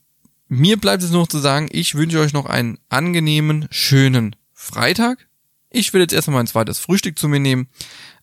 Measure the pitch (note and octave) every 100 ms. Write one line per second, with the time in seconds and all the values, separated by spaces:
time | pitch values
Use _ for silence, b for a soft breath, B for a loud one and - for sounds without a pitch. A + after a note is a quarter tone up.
0 | _ _ _ _ - B2+ E3+ G#3+ G3 G3
1 | F3 F3 E3+ D3+ C#3 C#3 D3+ - E3+ D3
2 | E3 E3 D3+ C#3+ - B2+ A#2+ - - B2+
3 | E3+ F3 D#3 D3+ D3+ D3+ D3+ - - C3+
4 | C3+ B2+ G#2+ - _ - - A2 A#2+ F3+
5 | A#3+ B3+ _ _ _ _ _ B3 - F#3+
6 | E3+ - D#3 C3+ A#2 A2+ G#2+ - - F#3+
7 | F#3+ D3+ D3+ C#3+ C#3 B2+ B2+ B B B
8 | B B